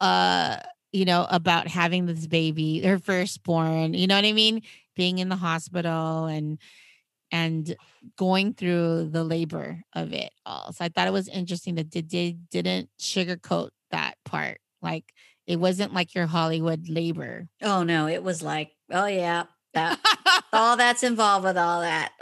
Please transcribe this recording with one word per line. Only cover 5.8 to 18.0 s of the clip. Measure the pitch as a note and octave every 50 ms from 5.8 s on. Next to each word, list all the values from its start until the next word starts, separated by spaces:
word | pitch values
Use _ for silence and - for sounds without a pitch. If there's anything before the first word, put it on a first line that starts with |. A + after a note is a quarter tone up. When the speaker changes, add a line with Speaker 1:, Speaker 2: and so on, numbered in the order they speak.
| E3+ E3+ E3 D#3+ D#3+ D#3+ D#3+ D#3+ D#3+
Speaker 1:
and, | D#3+ D#3 D#3 D3+ D3+ D3+ - - - - - - - _ _ _ _ _ _ _ _
and | E3+ E3+ E3 E3 E3 D#3+ D3+ E3+ E3 - _ _ _ _ - - -
going | - F#3+ F#3 F#3 F#3+ G3 G#3 -
through | - F#3 F3+ F3 E3+ E3+ E3 E3 E3 E3 D#3
the | D#3 E3 E3
labor | D#3+ E3 E3 E3 D#3 E3+ - - - F3 E3+ - _ -
of | E3+ E3 D#3+
it | - - - - - _ _
all. | - F2+ B1+ G1+ -
So | - - E3+
I | E3+
thought | E3 F3+ F3+ F#3
it |
was | F#3+ G3 F#3 -
interesting | - F#3+ F3+ F3 F3+ E3+ - F#3 E3+
that | E3 D#3+ D#3+
they, | - F3
they | E3 D#3+ F3 F3 F3 F3 E3+ E3+ E3+ -
didn't | - F3+ F3 F3+ F#3 F#3 - - _ -
sugarcoat | - - - F#3+ F3+ F3 F3+ E3+ - - F#3+ F3+ E3 - - _ _ _
that | E3 - D2 B1+ - - _
part. | - - - D3 - G#1+ - _ _ _ _
Like, | E3+ E3+ E3 D#3+ - _ _ _ _ _ _ _ _
it | - F3 E3
wasn't | F3+ F#3 F#3 F#3 G3+ G3 F#3+
like | F3+ F3 - -
your | F3+ E3+
Hollywood | D#3 E3 E3+ D#3+ D#3+ D#3+ D#3+ D#3+ E3 E3 D#3+ E3+ E3+
labor. | D#3 E3 E3 E3+ E3 E3 C3+ A#2+ A#2 - F3 - _ _
Speaker 2:
Oh, | G#3 G#3+ G3+ F#3 E3+
no. | E3+ E3+ D#3+